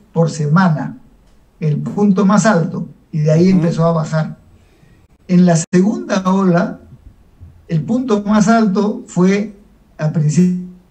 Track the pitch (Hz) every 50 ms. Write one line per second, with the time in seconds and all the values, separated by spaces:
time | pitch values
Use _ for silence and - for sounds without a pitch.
0 | _ _ - 165 165 147 - - 151 143 151 190 190 180 156 135 - - - -
1 | - _ _ _ _ _ _ _ _ _ _ - - 151 143 143 147 - - 196
2 | 208 202 185 196 196 190 214 208 - 226 202 170 151 - - - - - - _
3 | _ _ - 156 151 156 156 165 175 190 190 180 160 170 156 - 165 170 165 160
4 | 156 - 156 160 156 - - - _ _ _ _ _ _ _ _ _ _ _ _
5 | _ _ _ _ _ - 185 175 180 175 170 160 - - - 180 190 214 262 -
6 | - - 208 190 185 185 190 196 196 185 165 170 226 - - - - - - -
7 | - - - _ _ _ _ _ - - - - _ - 180 156 - - 233 254
8 | 269 254 208 202 202 202 214 214 202 220 226 233 220 208 185 208 196 220 - -
9 | - - - 175 180 190 196 208 214 - - - - _ _ _ _ _ _ -
10 | 151 156 - 170 147 151 139 156 180 180 180 180 - - - - _ _